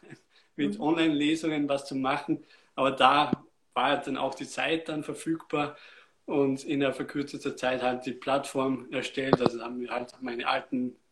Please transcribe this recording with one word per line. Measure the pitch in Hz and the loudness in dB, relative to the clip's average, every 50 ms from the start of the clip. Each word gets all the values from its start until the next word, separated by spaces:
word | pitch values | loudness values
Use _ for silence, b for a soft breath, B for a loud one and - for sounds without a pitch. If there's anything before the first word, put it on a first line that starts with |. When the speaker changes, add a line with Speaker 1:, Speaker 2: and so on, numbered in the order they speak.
| - | -20
Speaker 1:
<laughs> | - - - _ _ _ _ _ _ _ | -20 -20 -20 _ _ _ _ _ _ _
mit | - 143 - 104 | -2 -2 -2 -2
Speaker 2:
Mhm. | 107 | -2
Speaker 1:
Online-Lesungen | - 151 165 165 160 160 147 143 147 147 160 160 - 160 156 147 143 139 | 0 0 2 4 4 2 4 2 2 2 2 2 0 -2 0 0 0 0
was | 143 139 - | 0 -2 -2
zu | - - | -4 -4
machen. | 135 131 131 143 139 - - 156 143 B B B B B B B | -2 0 0 0 -2 0 -2 -2 -2 B B B B B B B
Aber | - 131 135 | 0 2 2
da | 135 - 131 127 139 147 151 143 - - - - _ _ _ _ _ | 4 6 8 8 8 8 6 4 0 -2 -4 -14 _ _ _ _ _
war | 123 123 139 143 143 | 0 2 2 2 2
dann | - 147 131 | 0 -4 -4
auch | 131 135 135 - | -2 -2 -2 -2
die | - 135 - | -6 -10 -8
Zeit | - - 131 139 160 160 160 - | -4 -4 0 0 0 -2 -2 -4
dann | 156 151 147 | -6 -6 -6
verfügbar | - 143 - - 165 160 160 - - - 151 147 143 147 B B B B B B B B B _ | -6 -8 -8 -4 -4 -4 -4 -4 -4 -2 -2 -2 -2 -4 B B B B B B B B B _
und | - - 143 139 135 131 131 - | -2 2 2 4 4 2 0 -2
in | 160 147 139 | -2 0 2
der | 143 135 123 | 2 2 0
verkürzter | - 143 - - 147 139 - - 123 - 139 - | -2 -6 -4 -4 -4 -6 -4 -8 -6 -6 -6 -4
Zeit | - - 127 127 127 123 | -2 -2 0 0 2 0
halt | 123 123 123 - | 0 0 0 -4
die | 135 120 | -6 -8
Plattform | - - 139 135 143 139 - - 139 131 135 131 123 - - | -6 -2 0 0 0 0 -2 -2 0 0 2 0 -2 -4 -6
erstellt. | - 127 123 - - 143 131 135 131 127 | -6 -4 -4 -4 -4 -2 2 2 2 4
Also | 123 113 117 117 113 | 4 0 0 0 -6
haben | 120 123 123 | -8 -8 -8
wir | 123 113 | -6 -4
halt | 113 123 123 - - - | -4 -4 -6 -6 -10 -10
meine | 131 123 120 117 - | -8 -6 -6 -4 0
alten | - 131 135 - - - 127 127 123 - - _ _ | 0 0 0 -2 -2 -4 -2 -2 -4 -6 -10 _ _